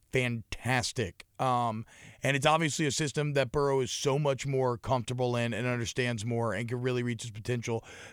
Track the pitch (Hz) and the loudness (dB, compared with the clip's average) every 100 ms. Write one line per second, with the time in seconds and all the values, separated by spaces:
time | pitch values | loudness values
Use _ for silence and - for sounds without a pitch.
0 | - 131 123 117 - - 123 127 - - | -2 0 0 -2 -6 -6 0 2 0 -2
1 | 92 - - - 131 123 117 110 - - | -4 -6 -14 -2 0 2 0 -4 -8 -16
2 | - - 135 139 151 160 160 - 147 - | -20 -4 0 4 4 4 2 0 0 0
3 | 147 151 147 139 127 151 139 135 123 - | -2 0 0 2 2 2 2 2 0 0
4 | 143 139 143 131 139 131 127 120 - 131 | 0 2 2 0 0 0 0 0 0 0
5 | 110 127 123 120 117 104 123 120 113 - | 0 -2 0 2 0 0 0 -2 -2 -2
6 | 123 113 117 117 113 95 120 123 127 123 | 0 0 -2 0 0 -2 -2 -2 0 0
7 | 120 113 117 107 117 123 120 113 - - | -2 -4 -8 -8 -4 -2 0 -4 -4 -18
8 | - | -16